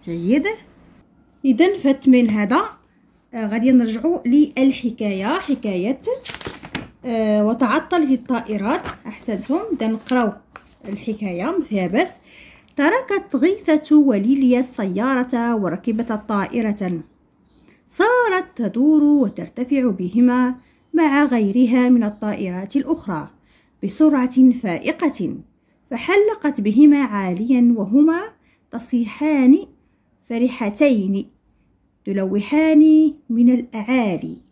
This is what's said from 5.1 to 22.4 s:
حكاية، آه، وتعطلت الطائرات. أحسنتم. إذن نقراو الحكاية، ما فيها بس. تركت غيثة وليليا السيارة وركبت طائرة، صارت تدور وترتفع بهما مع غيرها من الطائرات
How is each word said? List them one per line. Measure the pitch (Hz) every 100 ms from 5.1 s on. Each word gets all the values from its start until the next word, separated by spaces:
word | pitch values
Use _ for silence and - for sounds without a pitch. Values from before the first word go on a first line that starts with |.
| 190 196
حكاية، | 339 - 277 214 185 190 269 - 508 - - - - - - - _
آه، | 254 226 220 214 208
وتعطلت | 226 214 269 311 359 294
الطائرات. | 262 - 240 240 214 196 330 - - -
أحسنتم. | 208 - 202 - 294 440
إذن | 349 220
نقراو | 220 - 254 226 - _ - _ _ 214
الحكاية، | 202 - 214 208 175
ما | 214 381
فيها | 277 208 180
بس. | 202 359 - _ - - - _ -
تركت | 285 466 523 392 392 262
غيثة | 285 403 - 302 302 302
وليليا | 277 208 202 277 254 247
السيارة | 254 - 196 185 240 262 254 254 233
وركبت | 233 190 180 - 220 233
طائرة، | 214 - 208 196 240 220 208 185 170 156 _ _ _ _ _ _ _ _
صارت | - 415 494 480 370 359 -
تدور | 220 214 277 311
وترتفع | 294 294 226 - 175 - 247 277 254
بهما | 185 180 202 247 247 254 254 _ _ _
مع | 320 311 277
غيرها | 294 240 208 208 247 247 247
من | 247
الطائرات | 208 208 214 -